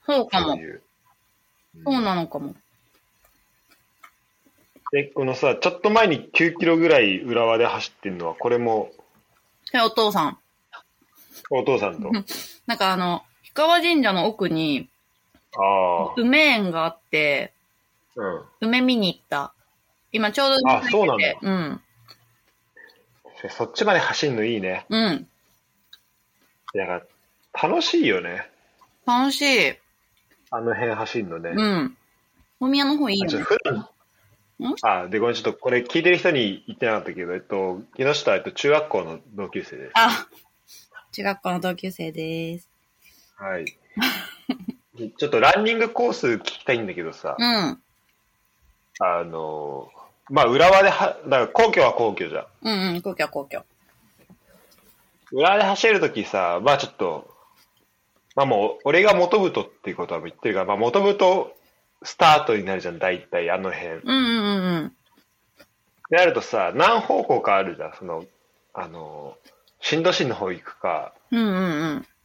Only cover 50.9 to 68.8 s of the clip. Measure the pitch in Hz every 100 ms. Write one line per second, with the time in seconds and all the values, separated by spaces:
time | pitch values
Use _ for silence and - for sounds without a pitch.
50.9 | - 196 - 131 131 113 - 226 185 127
51.9 | - 113 95 85 76 - _ 226 202 185
52.9 | 175 196 180 151 151 139 - - _ _
53.9 | _ _ _ _ - _ _ _ _ _
54.9 | _ _ _ _ 127 165 208 196 196 226
55.9 | 202 151 113 98 101 87 87 120 139 -
56.9 | - 92 78 - _ _ _ _ _ _
57.9 | _ _ _ _ - 139 107 104 - 139
58.9 | 160 208 196 175 214 180 123 95 _ -
59.9 | 90 87 85 85 - 117 95 92 101 117
60.9 | 196 196 196 185 185 - - _ _ _
61.9 | _ - - 165 151 - 107 95 92 90
62.9 | 85 92 90 - 87 85 92 95 85 87
63.9 | 82 - 262 247 233 202 202 185 170 147
64.9 | _ _ _ _ _ _ _ - _ _
65.9 | _ - 170 180 117 - 113 90 113 185
66.9 | 233 - - - 120 - 98 95 78 78
67.9 | - 92 82 - _ _ _ _ -